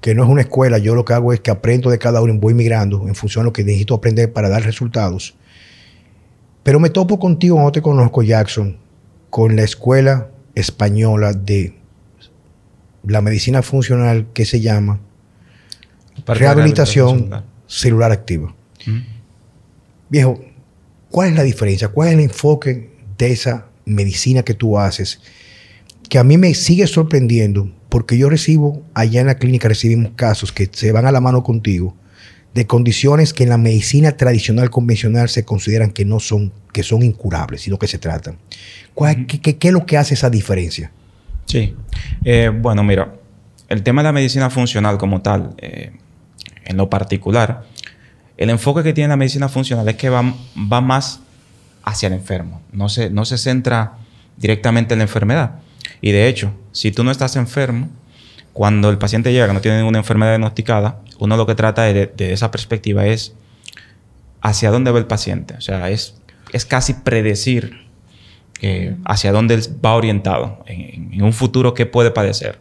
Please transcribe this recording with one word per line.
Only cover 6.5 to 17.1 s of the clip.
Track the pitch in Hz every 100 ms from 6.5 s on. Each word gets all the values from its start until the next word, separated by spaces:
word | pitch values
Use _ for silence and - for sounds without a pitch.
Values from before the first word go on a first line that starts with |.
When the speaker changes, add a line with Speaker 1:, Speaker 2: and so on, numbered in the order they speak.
| _
Speaker 1:
Pero | - 143
me | 165
topo | 165 180 202
contigo | 185 160 180 165
cuando | 143
te | 143
conozco, | 156 143 120 -
Jackson, | 110 110 107 - 101 - _ _ _ _ _
con | - 113 110
la |
escuela | 107 - 123 131 135 135 107 - _ -
española | 104 - 104 104 110 107 104
de | 101 98 101 87 - _ _ _ _ - _ _ _ _ _ _ _ 101
la | 104
medicina | 104 107 - 135
funcional | 123 135 120 123 120 117 110
que | -
se | 110 120
llama | 110 104 104 101 - _ _ _ _ _ _ - _ _ _ - -
Speaker 2:
Parte | 117
de | 135
Speaker 1:
rehabilitación | 143 151 147 139 -
Speaker 2:
rehabilitación | 127